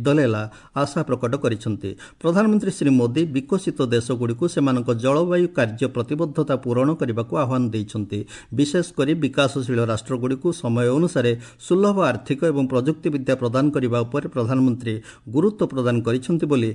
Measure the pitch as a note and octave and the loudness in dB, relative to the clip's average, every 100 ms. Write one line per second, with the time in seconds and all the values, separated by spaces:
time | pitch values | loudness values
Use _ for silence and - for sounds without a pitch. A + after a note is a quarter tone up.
0 | A#2+ D3+ B2+ G#2+ G#2+ - - C#3 C#3+ F3 | 2 4 4 0 -4 -12 -10 -4 -2 -2
1 | D3+ B2 A#2 C#3 C3+ G#2 A2+ G2+ G2 - | -2 -2 -2 0 -2 -2 -4 -6 -6 -10
2 | - - E3 F3+ A3 G#3+ F#3+ - C#3+ B2+ | -16 -6 0 2 4 2 0 0 2 4
3 | A#2+ C3+ E3 C3+ C3 F#3+ E3+ D3 B2+ A#2 | 4 0 0 -2 -2 -2 -2 -2 0 0
4 | - A#2+ A#2+ A#2 E3+ D3+ C#3 B2+ B2 A2+ | 0 -2 -2 0 -2 0 2 2 0 0
5 | B2+ D3 F3 F3+ F3 D3+ A#2 A2 B2+ B2 | 2 2 2 2 0 2 -2 0 -4 -2
6 | A2+ D3+ E3 C#3 D3 B2+ B2 A#2+ C#3 D#3+ | -4 -2 -2 -2 0 0 0 0 2 0
7 | C3+ A2+ A#2 D#3+ B2+ B2+ A#2+ A2 G#2 G#2+ | -2 -2 -2 -2 0 0 0 -2 -4 -6
8 | G2 G#2 - - - A#2+ D3 F3+ E3 - | -6 -6 -8 -14 -6 0 2 2 -2 -2
9 | C#3 E3 C3+ - C3+ C#3+ B2 A#2+ A#2 G#2+ | 0 0 0 0 0 0 -2 0 0 -2
10 | - B2+ B2+ C3 F3 E3 A#2+ A#2 B2 C#3 | -4 -4 -2 -2 -2 -2 -2 2 2 2
11 | F3 D3+ A#2+ A#2 - - - F3+ G3+ G3 | 2 2 0 0 -6 -10 0 2 2 2
12 | D3+ A#2 - C3+ E3 C#3 C3 B2+ C3+ D#3+ | 0 0 -4 -2 0 0 0 0 0 -2
13 | F3 C#3+ C3 C3 A#2+ B2+ D3 C#3+ B2 A#2+ | -2 -2 0 0 0 2 2 2 0 0
14 | A#2 C#3 D#3 B2+ A2+ C3 C3 A2+ A2+ A2 | -2 -4 -4 -4 0 2 2 2 -4 -6
15 | - - A#2 B2+ G3+ G#3 D#3+ C3+ B2 A#2+ | -10 -20 -6 0 2 2 -2 0 0 0
16 | A#2 B2+ B2+ E3 D#3+ C3+ A2+ | 0 -2 0 0 2 2 0